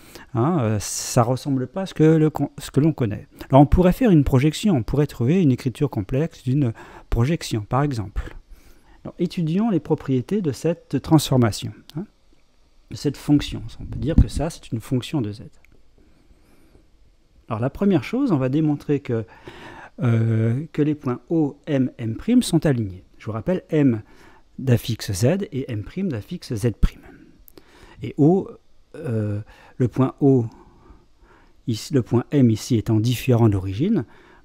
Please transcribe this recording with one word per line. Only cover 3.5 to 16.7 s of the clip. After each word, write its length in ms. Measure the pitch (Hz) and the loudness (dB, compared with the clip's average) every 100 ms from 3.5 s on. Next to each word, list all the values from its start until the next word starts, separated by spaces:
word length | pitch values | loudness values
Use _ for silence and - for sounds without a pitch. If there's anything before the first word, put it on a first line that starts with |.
| 135 | 6
on 40 | 147 | 6
pourrait 280 | 180 180 | 6 4
faire 180 | - 247 | 4 4
une 140 | 160 131 | 4 4
projection, 500 | 131 151 - 214 143 | 2 2 0 0 0
on 80 | |
pourrait 240 | 107 139 147 | 0 -2 -2
trouver 340 | - 117 185 | -2 0 2
une 100 | 151 | 2
écriture 380 | 123 135 - 143 | 0 -4 -4 -4
complexe 540 | - 95 127 165 - | -4 -4 -4 -4 -6
d'une 300 | 123 139 123 - - - - | -4 0 -2 -4 -16 -16 -4
projection, 520 | 113 127 175 - 113 | 0 0 -2 -4 -6
par 200 | 101 123 | -2 -2
exemple. 540 | 147 117 98 - - - - - - - _ - | -2 -4 -6 -8 -10 -14 -20 -20 -20 -20 _ -18
Alors, 120 | - - | -14 -6
étudions 500 | 175 - 156 180 226 | -4 -2 -2 0 0
les 100 | 165 | 0
propriétés 640 | - 151 - 131 - 208 | 0 -2 0 -2 0 -2
de 100 | 160 | -2
cette 500 | 117 160 170 - 135 | -4 -4 -4 -4 -4
transformation, 720 | - 160 - 131 110 - 110 - - 151 | 4 4 4 2 2 0 -10 -12 -14 -14
hein, 100 | 214 _ _ _ _ _ _ _ - | -14 _ _ _ _ _ _ _ -18
de 60 | - | -6
cette 200 | 147 135 | -6 -4
fonction. 460 | - 147 - 110 110 - | 2 2 2 -10 -12 -14
On 60 | - | -10
peut 140 | 113 | -6
dire 160 | 123 170 | 2 4
que 120 | 113 | 4
ça, 220 | - 160 | 0 -6
c'est 200 | - - | -8 -10
une 100 | 110 | -10
fonction 400 | - 127 - 151 | -4 -6 -4 -4
de 100 | 107 | -4
Z. 120 | 101 - - - - - _ _ _ _ _ _ _ _ | -10 -18 -20 -20 -20 -20 _ _ _ _ _ _ _ _